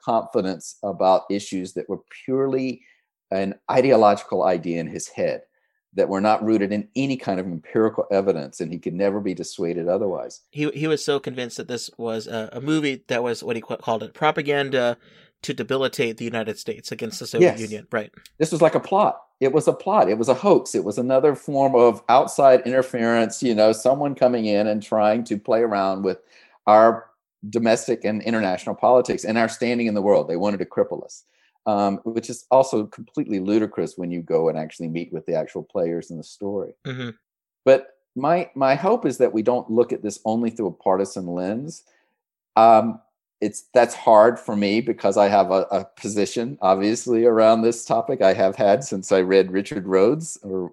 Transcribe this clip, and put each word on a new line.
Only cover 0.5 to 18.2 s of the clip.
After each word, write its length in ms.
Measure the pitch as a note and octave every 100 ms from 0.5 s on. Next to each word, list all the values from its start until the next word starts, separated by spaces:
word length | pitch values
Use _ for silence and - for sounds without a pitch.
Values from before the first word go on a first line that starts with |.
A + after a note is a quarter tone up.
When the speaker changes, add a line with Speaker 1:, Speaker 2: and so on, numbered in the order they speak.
| E2+ - -
Speaker 1:
about 480 | G2+ F2+ F#2 F#2 -
issues 440 | G2+ - F#2+ F#2
that 140 | - -
were 120 | F#2 _ -
purely 580 | - C3 C3+ C3 C3 A#2+ _ _ _ _ _
an 240 | F#2+ G2 - -
ideological 760 | C3+ C3 A2+ G#2 G2+ - F#2+
idea 360 | F2+ F2+ E2+ E2+
in 60 | E2
his 200 | E2 -
head, 340 | - F2 B1 - _ _ _ _
that 160 | F#2+ F2
were 140 | F#2+
not 200 | G#2 -
rooted 300 | A2 G#2+ G2
in 160 | G#2 G#2 C3
any 220 | C#3 C3
kind 200 | - F#2
of 60 |
empirical 600 | F#2 E2+ - A2+ A2 G#2+ -
evidence, 500 | G2 F#2+ E2 C#2 -
and 120 | E2
he 60 | E2+
could 160 | F#2
never 260 | F2 G2+ G#2
be 140 | G2
dissuaded 540 | F2+ E2 - E2+ E2+ E2+
otherwise. 520 | G2 G2+ D#2+ A#1+ - _
Speaker 2:
He, 200 | D3 D3
he 160 | C#3 D#3
was 180 | D3
so 160 | - C#3
convinced 380 | - B2+ A#2+ -
that 100 | -
this 220 | A#2+ - -
was 280 | A#2 A2 G#2+
a, 220 | A2+ A2
a 100 | A#2+
movie 420 | C#3 D#3 D3 B2+ -
that 140 | A#2+
was 220 | A#2+ A2+
what 120 | - A2+
he 60 |
qu-, 140 | - A#2
called 260 | - A2
it, 120 | A2+
propaganda 840 | - D3+ D3+ D3 C#3+ C#3 C3 A#2+ A#2 _ _ _ _
to 140 | -
debilitate 600 | C3 A2+ C3+ C3 - A#2+ A2
the 80 |
United 340 | A#2 A2+ A2 G#2
States 320 | - A2 -
against 300 | A#2 A2+ -
the 60 | A#2+
Soviet 240 | A#2 F3
Speaker 1:
Yes. 100 | A2
Speaker 2:
Union. 260 | A2 G#2+ -
Right. 200 | A2+ G#2+ _